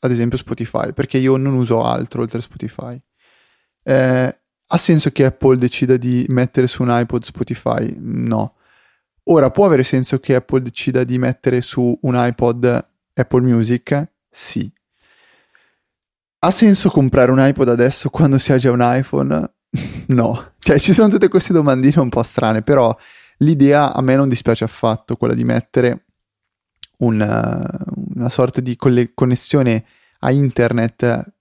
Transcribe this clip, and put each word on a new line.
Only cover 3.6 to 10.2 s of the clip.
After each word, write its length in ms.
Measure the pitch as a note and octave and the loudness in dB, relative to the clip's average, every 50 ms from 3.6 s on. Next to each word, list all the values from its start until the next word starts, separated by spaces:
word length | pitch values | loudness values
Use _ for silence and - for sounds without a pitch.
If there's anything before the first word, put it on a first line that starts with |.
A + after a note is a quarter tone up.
| _ _ _ _ _ | _ _ _ _ _
Eh, 580 | - C3+ C3 C3 B2+ B2+ B2+ B2+ C3+ - _ _ _ _ _ _ - - | 0 0 2 2 2 0 0 -2 -2 -6 _ _ _ _ _ _ -4 -4
ha 60 | F3 | -2
senso 320 | - - E3+ D3+ - C#3+ | 0 2 2 2 0 0
che 160 | - - C#3 | 0 2 0
Apple 320 | C3 B2+ - - C3+ C3 B2+ | 0 0 0 2 2 2 2
decida 400 | B2 A#2+ - - C#3 B2 B2+ B2+ | 0 -2 -2 -2 0 0 0 0
di 260 | A#2+ B2 B2 B2 B2 - | 0 -2 -2 -2 -2 0
mettere 360 | C3 B2+ B2+ B2 - - B2+ | 0 0 -2 0 0 0 -2
su 160 | B2 - - C3 | 0 -2 -2 -2
un 60 | A#2+ | 0
iPod 340 | A#2+ A#2+ A#2+ A2+ - B2 A#2 | 0 0 -2 -2 -4 -6 -8
Spotify? 680 | - - - B2 - A#2+ - - B2 A#2+ A2 A2 - - - | -8 -10 -10 -8 -8 -8 -6 -4 -4 -4 -2 -4 -6 -8 -10
No. 560 | - A#2 A#2+ B2 A#2+ A#2 A#2 A2 A2 A#2 - _ _ _ _ _ _ _ _ _ _ _ _ _ _ | -10 -8 -6 -6 -4 -2 -2 -2 -4 -6 -8 _ _ _ _ _ _ _ _ _ _ _ _ _ _
Ora, 260 | - F3 D#3+ C3+ C3 | 2 2 4 4 2
può 160 | - - G3+ | 2 2 2
avere 180 | G3 D#3+ C3 C3 | 4 4 2 2
senso 340 | - - C3 C3 - - | 2 0 -2 -2 -2 -4
che 160 | C3 | -4